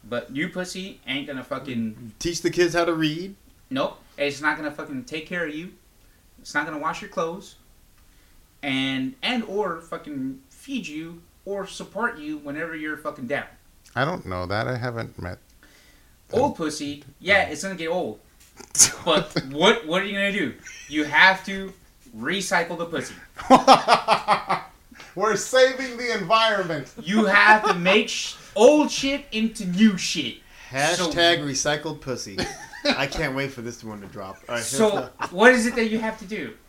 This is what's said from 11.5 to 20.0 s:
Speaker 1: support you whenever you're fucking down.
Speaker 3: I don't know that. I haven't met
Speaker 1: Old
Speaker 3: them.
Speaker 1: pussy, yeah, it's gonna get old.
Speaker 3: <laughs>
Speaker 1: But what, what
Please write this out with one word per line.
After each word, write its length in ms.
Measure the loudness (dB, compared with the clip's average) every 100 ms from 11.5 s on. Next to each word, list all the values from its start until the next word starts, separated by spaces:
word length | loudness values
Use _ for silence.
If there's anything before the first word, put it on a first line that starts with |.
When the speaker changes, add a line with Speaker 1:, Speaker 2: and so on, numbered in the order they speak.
| -8 -8
Speaker 1:
support 500 | -12 -12 -6 -6 -6
you 200 | -10 -10
whenever 360 | -8 -8 -8 -8
you're 220 | -8 -8
fucking 300 | -8 -10 -6
down. 180 | -6 -6 -18 _ _ -10 -4
Speaker 3:
I 100 | -2
don't 200 | -4 -8
know 220 | -6 -4
that. 200 | -2 -2
I 100 | -4
haven't 440 | -6 -6 -10 -10
met 160 | -12 -12 _ _ _ _ _ _ _ _ _
Speaker 1:
Old 200 | 0 0
Speaker 3:
them. 60 | -2 -6
Speaker 1:
pussy, 380 | -6 -8 -10 -14 -10
yeah, 240 | 2 2
it's 180 | 2 -4
gonna 140 | -8 -6
get 140 | -4
old. 300 | -4 -4 -10 _ _ _ -20 -8
Speaker 3:
<laughs> 400 | 4 4 4 2
Speaker 1:
But 380 | 2 2 -6 -6
what, 340 | 4 4 4 2
what 160 | -2